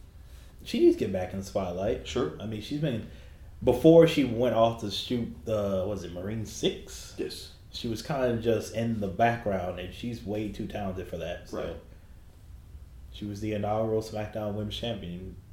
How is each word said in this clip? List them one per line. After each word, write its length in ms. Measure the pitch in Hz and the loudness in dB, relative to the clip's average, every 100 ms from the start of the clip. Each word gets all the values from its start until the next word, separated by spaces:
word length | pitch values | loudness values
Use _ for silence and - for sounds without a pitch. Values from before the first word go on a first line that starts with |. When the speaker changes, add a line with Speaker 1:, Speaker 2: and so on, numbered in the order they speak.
| - - - - - - | -20 -20 -18 -18 -18 -16
Speaker 1:
She 160 | - 240 | -4 6
needs 160 | 339 - | 6 6
to 20 | |
get 140 | 101 | 0
back 180 | 95 92 | -2 -2
in 60 | 98 | -6
the 60 | 95 | -4
spotlight. 600 | 101 92 87 101 131 - | -2 -2 0 0 -2 -2
Speaker 2:
Sure. 260 | 123 - - | -2 -2 -2
Speaker 1:
I 60 | 107 | -8
mean, 160 | 107 | -8
she's 200 | - 147 | -6 -2
been, 260 | 156 110 - - - - - - | 0 -2 -6 -14 -18 -18 -16 -2
before 440 | 120 123 165 165 165 | 2 8 10 12 10
she 160 | 147 | 8
went 320 | 127 113 123 113 | 2 2 2 6
off 260 | 117 117 | 6 4
to 100 | 107 | -4
shoot 360 | - - 120 113 - - | -4 -2 -2 -2 -6 -2
the, 400 | 107 101 95 92 | 0 0 0 0
was 160 | 98 | -4
it 100 | 87 | -6
Marine 320 | 87 98 110 107 | -6 -6 -4 -6
Six? 680 | - 175 - - - - - | -2 -2 -2 -10 -14 -14 -8
Speaker 2:
Yes. 340 | - - - - - | -6 -8 -16 -18 -16
Speaker 1:
She 160 | - 120 | -8 -6
was 140 | 110 | -4
kind 300 | - 143 127 | -4 0 2
of 80 | 113 | 2
just 300 | 117 107 - 110 | 2 2 0 -2
in 240 | 117 107 | 0 0
the 80 | 101 | -2
background, 720 | 85 117 117 104 95 90 90 | 4 4 4 0 0 -2 -4
and 140 | 90 | -8
she's 300 | - 120 117 95 | -8 -8 -6 -4
way 240 | 104 107 | -4 -4
too 180 | 98 101 | -6 -6
talented 400 | 107 98 92 85 | -4 -4 -6 -6
for 100 | 87 | -6
that. 320 | 82 87 - | -6 -8 -8
So. 80 | 95 | -6
Speaker 2:
Right. 180 | 85 82 - - - - - - - - - - - - - | -6 -8 -14 -20 -20 -20 -20 -20 -18 -18 -16 -18 -16 -18 -16
Speaker 1:
She 140 | - 104 | -10 -8
was 160 | 101 | -4
the 120 | 107 | -2
inaugural 480 | 104 104 107 113 110 | -2 0 0 2 2
SmackDown 520 | 107 107 104 110 107 | 0 -6 -6 -4 -4
Women's 240 | 104 104 - | -4 -4 -6
Champion. 580 | 120 104 87 87 95 - - | -6 -6 -8 -10 -10 -14 -18